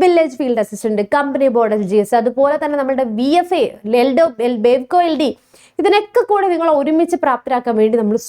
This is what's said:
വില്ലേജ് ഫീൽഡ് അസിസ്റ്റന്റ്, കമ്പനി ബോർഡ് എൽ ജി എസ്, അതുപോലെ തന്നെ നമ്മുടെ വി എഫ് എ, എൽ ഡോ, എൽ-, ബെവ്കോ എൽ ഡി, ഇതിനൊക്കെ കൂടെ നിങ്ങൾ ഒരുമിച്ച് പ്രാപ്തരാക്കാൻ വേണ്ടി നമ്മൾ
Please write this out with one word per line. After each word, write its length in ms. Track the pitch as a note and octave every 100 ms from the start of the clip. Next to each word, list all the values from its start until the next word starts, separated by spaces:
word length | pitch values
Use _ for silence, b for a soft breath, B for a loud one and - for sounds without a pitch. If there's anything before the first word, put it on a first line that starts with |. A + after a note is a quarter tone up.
വില്ലേജ് 360 | F#4 E4+ D#4+ B3+
ഫീൽഡ് 220 | C4 A#3
അസിസ്റ്റന്റ്, 400 | G#3 G#3 A3 G#3 G3+
കമ്പനി 340 | C#4+ C#4 C4+ C4+ A#3
ബോർഡ് 200 | A3 G#3+
എൽ 60 | F#3
ജി 60 | G#3
എസ്, 100 | G3 A#3
അതുപോലെ 340 | A#3+ B3 C#4 D4+
തന്നെ 120 | D4+ D4
നമ്മുടെ 240 | C4 C4 A#3+ G#3+
വി 120 | C4+ F4
എഫ് 140 | F4 F4
എ, 40 | A3 - G#3 A#3+
എൽ 80 | C4 C4
ഡോ, 60 | E4 A3 A#3+
എൽ-, 120 | A#3+ A#3+
ബെവ്കോ 320 | B3+ B3+ F4+ F4
എൽ 80 | D4+
ഡി, 80 | C#4+ - b b b -
ഇതിനൊക്കെ 400 | D#4+ G#4 G#4 A#4+ -
കൂടെ 180 | G4+ F#4+
നിങ്ങൾ 140 | E4 E4 D4
ഒരുമിച്ച് 380 | C#4 D#4+ E4+ F4
പ്രാപ്തരാക്കാൻ 520 | C#4+ A#3+ - B3 B3 G#3+
വേണ്ടി 140 | A3 A#3
നമ്മൾ 160 | G#3 A3+